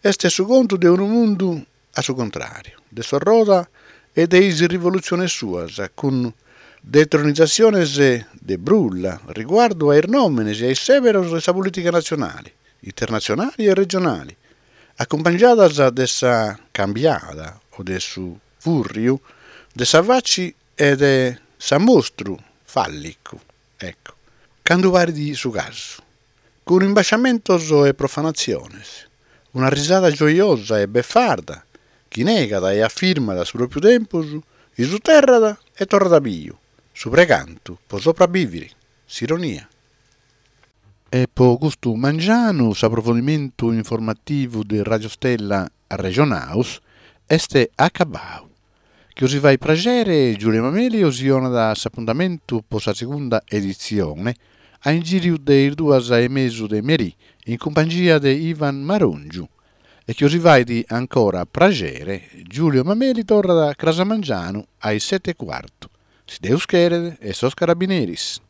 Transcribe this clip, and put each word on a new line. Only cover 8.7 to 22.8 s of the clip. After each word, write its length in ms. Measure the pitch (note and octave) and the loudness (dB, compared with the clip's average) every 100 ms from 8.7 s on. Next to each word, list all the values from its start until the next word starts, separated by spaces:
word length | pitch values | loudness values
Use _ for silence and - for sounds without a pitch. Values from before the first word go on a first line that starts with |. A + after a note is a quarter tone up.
| G#3+ C3+ F#2 F#2 D#2+ - | 2 2 -2 -6 -6 -12
riguardo 640 | D#2 A2+ G3 A#3+ F3+ D3 | -12 -2 2 2 2 2
ai 120 | D3 E3+ | 4 4
nomenes 540 | C4 A#3 C3 G#2+ G#2 | 2 2 0 -2 -2
e 60 | A#2+ | -2
ai 80 | |
severos 580 | C3 - C#4 B3 G#3 F3 | -2 2 4 4 2 0
de 80 | E3 | -4
sa 120 | D3+ | -2
politica 380 | F3+ F#3+ F3+ F3 | -2 -2 -4 0
nazionale, 600 | F3 D#3+ D#3+ G#2+ - - _ _ _ | 0 -2 -6 -6 -10 -20 _ _ _
internazionali 840 | G2 - A2 A2 - D#3+ A#3+ - G#3+ | -20 -8 -4 -4 -2 -2 -4 -2 0
e 80 | |
regionali, 600 | F#3+ G3 F#3 F3+ G2+ C2+ - _ _ _ _ _ _ | 2 0 0 -2 -4 -10 -20 _ _ _ _ _ _
accompagnata 920 | C3+ D3+ D#3+ F3 A#3+ A#3 F#3 D3 C3+ | -6 -2 0 4 6 6 6 6 0
de 160 | B2 B2+ | 2 -2
sa 520 | - B2+ A#2 G#2+ G2+ _ | 0 0 0 -2 -6 _
cambiada 880 | - G2 G#2 D#3 A2 D#2+ D2+ D#2 - _ - | -4 -4 0 0 -2 -6 -16 -16 -18 _ -16
o 60 | |
de 160 | F#2 F#2 | -8 -8
su 400 | - - F#2 E2+ _ _ | -8 -12 -12 -14 _ _
furriu, 640 | - E3 A2 G#2+ A#2+ C3+ _ _ - - _ | -2 -2 -2 -2 -2 -2 _ _ -20 -20 _
de 120 | - | -6
sa 160 | B2 D#3 | 2 2
vaci 540 | F#3+ B3+ - - F3+ - _ | 4 0 0 -4 -4 -10 _
e 220 | - D3 C#3 | 0 2 4
de 420 | C#3+ C3+ B2+ A#2+ _ _ | 4 2 0 -4 _ _
sa 220 | - C#3+ | -2 2
mostru 600 | G#3+ A#3 A#2+ - G2 F2+ _ _ | 6 4 4 -8 -12 -12 _ _
fallicu, 800 | _ - | _ -4